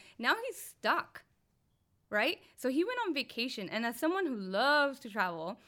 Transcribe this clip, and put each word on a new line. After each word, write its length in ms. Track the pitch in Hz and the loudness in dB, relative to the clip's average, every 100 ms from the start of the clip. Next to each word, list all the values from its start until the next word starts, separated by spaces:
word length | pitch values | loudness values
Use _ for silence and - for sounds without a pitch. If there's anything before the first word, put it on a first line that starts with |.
| - - | -16 -2
Now 160 | 240 415 480 | 0 0 -2
he's 160 | - | -8
stuck, 640 | - - 214 330 - - - _ _ _ _ _ _ _ _ | -14 -4 0 0 -2 -12 -20 _ _ _ _ _ _ _ _
right? 300 | 208 262 - - - | 0 2 0 -8 -6
So 140 | 254 | 0
he 140 | 277 | 2
went 160 | 392 494 440 | 2 0 0
on 80 | |
vacation. 540 | 285 247 - 254 320 277 | 0 -2 -4 -4 -4 -4
And 160 | 214 233 | -2 -2
as 120 | 233 | 0
someone 260 | 320 381 349 | 0 2 0
who 100 | 226 | -2
loves 640 | 190 190 269 294 277 269 | -2 2 4 6 4 0
to 80 | 233 | -8
travel, 500 | 208 180 165 165 226 | -2 -2 -2 -6 -8